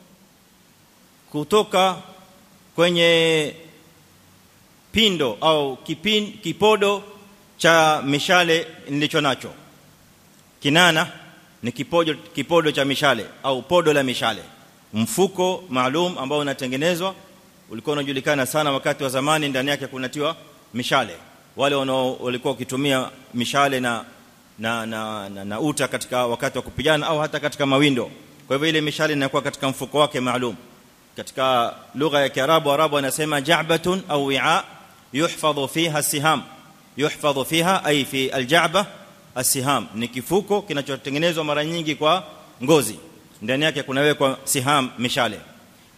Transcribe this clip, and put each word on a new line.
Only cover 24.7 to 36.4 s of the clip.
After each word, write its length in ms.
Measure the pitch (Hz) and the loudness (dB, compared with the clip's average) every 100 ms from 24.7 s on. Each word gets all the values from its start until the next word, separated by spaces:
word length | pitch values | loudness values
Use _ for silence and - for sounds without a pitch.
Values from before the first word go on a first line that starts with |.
| 117 113 | -4 -4
na, 420 | 110 110 107 98 | -8 -8 -8 -10
na, 160 | 98 101 | -12 -10
na 160 | 107 | -4
uta 280 | 151 147 131 | -4 -2 -4
katika 380 | 123 - 127 123 | -4 -4 -2 -2
wakati 320 | 117 135 127 | -2 -4 -6
wa 40 | 117 | -8
kupigana 420 | 107 139 151 151 | -4 0 2 0
au 120 | 156 | -2
hata 220 | 151 151 | -2 -4
katika 260 | 139 - 139 | -6 -2 0
mawindo. 440 | 135 147 127 92 - - - - | 4 4 2 -2 -8 -20 -16 -4
Kwa 100 | 139 | -2
hivyo 120 | 160 | 0
ile 120 | 156 | 0
mishale 320 | 151 147 156 | -2 0 0
inakuwa 300 | 147 135 147 | 0 -2 -2
katika 260 | 135 - 135 | -4 -4 -4
mfuko 300 | 127 135 143 | -4 -2 2
wake 220 | 147 135 | 2 2
maalum. 360 | 127 120 123 101 - - - _ _ - | -2 -2 -4 -6 -14 -20 -20 _ _ -16
Katika 580 | 107 - 131 127 113 - - 127 | -12 -2 2 2 0 -4 -12 -2
lugha 260 | 151 143 | 0 2
ya 80 | 135 | 2
Kiarabu, 440 | 135 135 160 147 | 0 2 4 4
Arabu 220 | 139 156 143 | 2 2 2
wanasema 460 | 135 143 156 147 | 0 -2 -2 -2
ja'batun 640 | 135 165 160 165 175 190 - | 2 2 2 0 0 -2 -2
au 180 | 147 139 | -2 0
wi'a, 380 | 135 135 180 - - - - - 131 | 0 2 0 -2 -12 -20 -20 -8 -2
يحفظ 440 | 165 - 156 143 131 | -2 0 -2 0 -2
فيها 340 | 160 165 151 | 0 0 0
السهام. 440 | 139 151 156 143 | -2 0 2 0